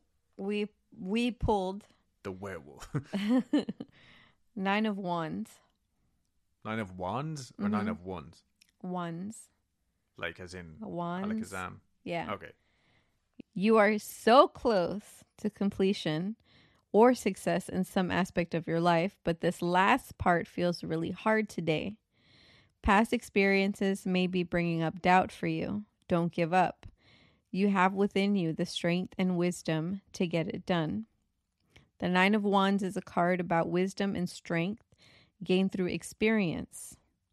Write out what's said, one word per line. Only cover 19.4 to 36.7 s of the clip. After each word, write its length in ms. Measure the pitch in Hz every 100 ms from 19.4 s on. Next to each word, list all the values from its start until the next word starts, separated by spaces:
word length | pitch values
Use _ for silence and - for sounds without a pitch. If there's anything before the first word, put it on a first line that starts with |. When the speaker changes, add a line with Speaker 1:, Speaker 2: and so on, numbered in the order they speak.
Speaker 1:
this 220 | 175 -
last 560 | 175 180 196 247 - -
part 280 | - 170 -
feels 380 | - 175 170
really 260 | 165 160 170
hard 360 | 185 220 220 214
today. 480 | - 165 151 - 214 _ _ _ _ - - _ _
Past 300 | - 202 226
experiences 920 | 240 - 202 196 196 196 202 196 190 185
may 200 | 180 180
be 160 | 180
bringing 400 | 175 175 170 165
up 180 | 160 175
doubt 300 | 180 185 -
for 140 | - 170
you. 380 | 160 - 208 208 _ -
Don't 240 | 175 170
give 200 | 175 160
up. 340 | 185 170 - - _ _ _ _ _ -
You 160 | 190 202
have 260 | 190 185
within 420 | 196 202 196 202 202
you 160 | 165
the 140 | 151 175
strength 480 | - 175 175 185 -
and 180 | 185 175
wisdom 640 | 175 175 - 160 165 196 _
to 120 | - 180
get 220 | 170 175
it 180 | 180 -
done. 400 | 175 156 214 220 _ _ _ _ _ _ - _ -
The 100 | 180
Nine 260 | 180 190
of 100 | 214
Wands 380 | 202 196 196 196
is 140 | 190 190
a 60 |
card 380 | - - 175 180
about 280 | 175 165 165
wisdom 460 | 175 190 - 196 175
and 120 | 175
strength 560 | - - 170 175 220 _ _ - - _ -
gained 280 | 185 185 190
through 140 | 190 175
experience. 1120 | 175 - - 214 220 175 82 -